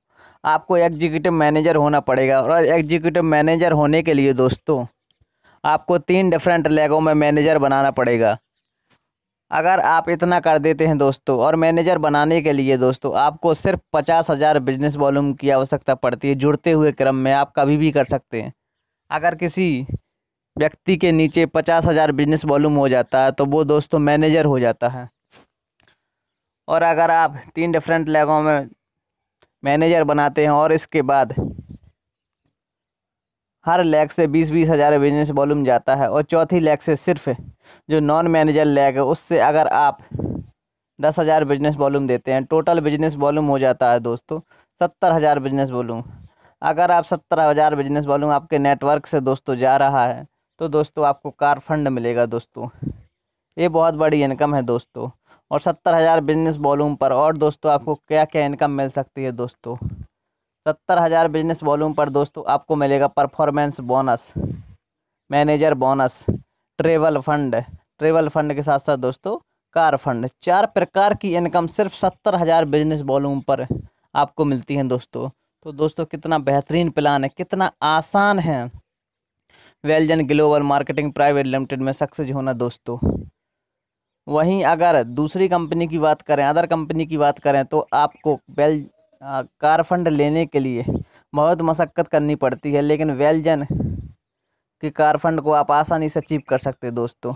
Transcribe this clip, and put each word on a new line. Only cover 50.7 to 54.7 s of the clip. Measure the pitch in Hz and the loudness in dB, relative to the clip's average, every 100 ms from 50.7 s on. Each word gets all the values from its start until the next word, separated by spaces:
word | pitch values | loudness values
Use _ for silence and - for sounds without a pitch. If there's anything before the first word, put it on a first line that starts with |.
| 151 147 - 147 | -2 -2 -2 -2
आपको | 139 143 | -2 -8
कार | - 143 143 | -4 -2 -2
फंड | - 151 139 | -2 -2 -2
मिलेगा | 127 117 120 117 | -2 -2 -2 -2
दोस्तों। | 117 - 117 117 - - - _ _ _ _ _ - | -4 -8 -14 -14 -10 -12 -12 _ _ _ _ _ -4
ये | 175 | -2
बहुत | 160 165 | 2 0
बड़ी | 151 156 151 | 2 0 2
इनकम | 139 131 147 | 0 0 -2
है | 143 | 0
दोस्तों। | 123 | -2